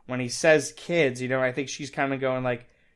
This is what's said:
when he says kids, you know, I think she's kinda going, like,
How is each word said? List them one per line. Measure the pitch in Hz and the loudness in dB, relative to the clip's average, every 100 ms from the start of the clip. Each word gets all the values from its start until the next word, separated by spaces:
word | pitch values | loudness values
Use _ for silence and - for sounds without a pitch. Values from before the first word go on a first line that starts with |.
| - | -8
when | 127 | -6
he | 123 | -4
says | - 165 151 - - | 2 6 6 4 -12
kids, | - 170 135 123 | -2 2 2 0
you | 127 | -4
know, | 131 | 0
I | 127 | 0
think | 123 127 | -2 -8
she's | - 139 | -8 -8
kinda | 147 139 135 | -4 -2 0
going, | 135 127 | -2 -2
like, | 127 120 - _ _ | -2 -4 -8 _ _